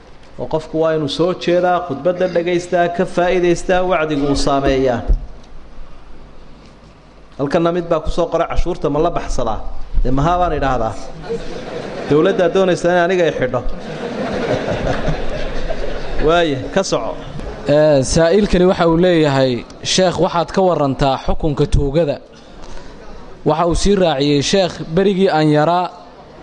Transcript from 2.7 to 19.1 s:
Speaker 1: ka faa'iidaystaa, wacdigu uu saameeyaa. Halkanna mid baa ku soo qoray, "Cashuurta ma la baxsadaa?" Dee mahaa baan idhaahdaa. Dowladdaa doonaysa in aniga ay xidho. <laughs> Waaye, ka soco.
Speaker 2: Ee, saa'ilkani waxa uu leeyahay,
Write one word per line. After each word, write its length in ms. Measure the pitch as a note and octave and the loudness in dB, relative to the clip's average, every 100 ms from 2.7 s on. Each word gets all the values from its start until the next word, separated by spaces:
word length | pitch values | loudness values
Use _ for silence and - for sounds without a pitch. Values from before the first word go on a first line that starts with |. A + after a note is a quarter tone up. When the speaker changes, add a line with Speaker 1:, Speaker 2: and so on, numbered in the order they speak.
| F3+ F3 | 0 0
Speaker 1:
ka 160 | F3 | 0
faa'iidaystaa, 760 | F3+ - F3+ F#3 F3 E3+ - F#3 | -2 0 0 2 2 0 0 0
wacdigu 440 | F3+ F3 D#3 D3 C#3+ | 2 0 0 0 0
uu 100 | C#3 | 2
saameeyaa. 640 | D3+ C#3 C3+ C3+ C3 A#2+ - - - - - - - - - - - - - - - - - - - - - - - - | 2 2 2 2 2 0 0 0 -2 -14 -16 -16 -14 -12 -12 -14 -16 -16 -16 -20 -20 -20 -20 -20 -20 -20 -20 -20 -18 -8
Halkanna 340 | C#3+ F3 E3+ | -2 0 0
mid 140 | F3+ E3+ | -2 -2
baa 120 | D#3+ | -2
ku 100 | - | -2
soo 160 | - E3 | -2 -2
qoray, 200 | E3 E3 | -2 0
"Cashuurta 400 | B2+ E3+ F3 D#3 | 0 0 -2 -2
ma 80 | D3 | 0
la 100 | E3+ | 0
baxsadaa?" 500 | D3 - - A#2 G#2 - - - - | -2 -2 -2 -2 -2 -4 -4 0 2
Dee 100 | B2+ | 4
mahaa 280 | C3 D#3 F3+ | 4 2 2
baan 140 | F3 | 0
idhaahdaa. 420 | D3 C3+ B2+ A2 G#2 - - - A#4 - - - - - - - | 0 0 0 -2 -4 -10 -12 -8 -8 -6 -8 -10 -10 -10 -8 2
Dowladdaa 420 | D3 F3+ F#3+ E3+ | 4 4 2 2
doonaysa 400 | F#3 F#3 E3+ F3 | 2 2 2 2
in 100 | F3+ | 2
aniga 200 | F3 F#3+ | 2 2
ay 80 | D#3+ | 2
xidho. 280 | C#3 B2+ B2 | 0 -2 0
<laughs> 100 | - - - - - - - - A#2 - - - C3 - - - - - - - - - - - - - D3+ | -2 -4 -6 -10 -8 -6 -6 -4 -2 -2 -2 -4 -2 -2 -2 0 -2 -2 -2 -2 -2 -2 -2 -4 -2 0 2
Waaye, 300 | E3+ E3+ C3 F#2 | 2 2 -2 -2
ka 100 | F#3+ | -2
soco. 300 | F#3+ D3+ A2 - - - - - - | -2 -2 -4 -8 -10 -10 -10 -6 0
Speaker 2:
Ee, 340 | D3 D#3 C#3 | 4 6 4
saa'ilkani 600 | B2 E3+ E3 G3 G#3 F#3 F3+ | 4 2 4 4 4 4 4
waxa 200 | F#3 E3+ | 4 2
uu 80 | E3 | 4
leeyahay, 560 | F#3 | 4